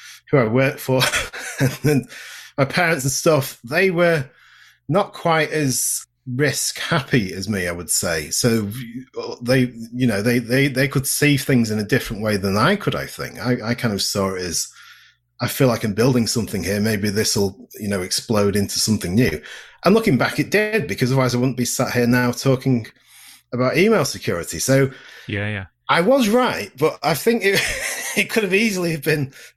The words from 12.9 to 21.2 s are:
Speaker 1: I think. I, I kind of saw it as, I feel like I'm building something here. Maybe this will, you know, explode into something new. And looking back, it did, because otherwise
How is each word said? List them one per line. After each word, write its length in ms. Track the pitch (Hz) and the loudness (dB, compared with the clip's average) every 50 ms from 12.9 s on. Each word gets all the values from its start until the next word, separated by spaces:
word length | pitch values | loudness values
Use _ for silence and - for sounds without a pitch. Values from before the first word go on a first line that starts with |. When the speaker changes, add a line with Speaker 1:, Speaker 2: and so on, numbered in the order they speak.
| 123 | -4
Speaker 1:
I 100 | 73 67 | -4 -8
think. 320 | - - - 69 62 62 - | -8 -10 -10 -10 -10 -10 -6
I, 180 | 92 123 123 117 107 | -2 -2 -2 -2 0
I 100 | 110 123 | -4 -4
kind 180 | 127 - 117 101 | -2 -2 -2 -2
of 80 | 95 | -2
saw 320 | - - - 104 98 95 95 | -2 -2 -2 0 0 0 -2
it 80 | 92 | -4
as, 260 | 90 90 80 - - - - - - - - - - - _ _ _ _ _ _ | -6 -4 -4 -6 -6 -8 -12 -20 -20 -20 -20 -20 -20 -20 _ _ _ _ _ _
I 60 | 120 | -6
feel 200 | 120 - - - | -6 0 2 2
like 160 | 123 117 113 - | 2 2 0 -2
I'm 100 | 110 98 | -4 0
building 320 | 101 117 135 127 123 113 | 2 2 4 4 2 2
something 380 | 104 - 123 104 - - 101 82 | 0 0 -2 -4 -4 -4 -6 -4
here. 160 | 90 101 104 | -2 -2 0
Maybe 300 | 104 113 110 101 98 104 | 0 0 0 0 -2 -2
this 260 | 98 107 104 - - | 0 0 0 0 0
will, 320 | 107 101 95 95 - - _ - - | 0 0 0 -2 -8 -20 _ -14 -10
you 80 | 104 | -6
know, 140 | 101 101 95 | -4 -4 -4
explode 540 | 90 95 - - - - 113 104 101 101 95 | -4 -4 -6 -6 -2 0 0 2 2 2 2
into 240 | 101 101 98 - - | 0 -2 -2 -2 -2
something 340 | - - 107 101 - 87 87 | 0 0 0 0 0 0 2
new. 260 | 113 127 98 - - - - - - - - - _ - | 2 2 2 0 -4 -10 -14 -18 -18 -20 -20 -20 _ 2
And 100 | 175 196 | 4 4
looking 240 | 226 220 214 151 | 4 4 4 2
back, 220 | 117 131 110 - - | 4 2 0 0 -2
it 100 | 147 - | -4 0
did, 380 | - 202 214 214 214 226 226 | 0 0 0 0 -2 -2 -2
because 240 | - 98 - 131 120 | -4 -2 -2 0 0
otherwise 240 | 131 135 | 2 2